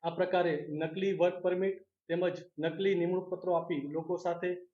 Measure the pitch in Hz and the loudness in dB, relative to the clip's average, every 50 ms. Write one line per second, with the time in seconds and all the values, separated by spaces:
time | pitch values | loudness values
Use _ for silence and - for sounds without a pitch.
0 | - 170 170 - 185 180 - 180 175 175 156 147 147 156 147 151 160 160 156 185 | -2 -4 0 0 0 2 4 4 4 4 2 0 -2 -4 -4 -2 -2 -2 -2 0
1 | 190 196 190 160 170 180 175 180 180 185 180 180 190 190 190 185 - _ _ _ | 0 0 2 4 4 4 2 2 0 0 2 2 0 0 -2 -4 -10 _ _ _
2 | _ _ 165 175 185 180 - - - - _ - 151 170 165 165 196 196 196 175 | _ _ -2 0 0 0 -2 -2 -12 -14 _ -4 -4 -4 -2 0 2 2 2 2
3 | 170 175 180 185 180 - 190 - - 185 180 165 165 - 180 143 139 143 147 160 | 2 2 0 0 -2 -4 -8 -6 0 2 2 2 2 0 -2 -4 -2 -4 -4 -6
4 | 165 156 180 170 - 180 170 175 175 180 180 180 180 _ | -4 -2 -4 -2 0 -2 -2 0 -2 -4 -4 -4 -8 _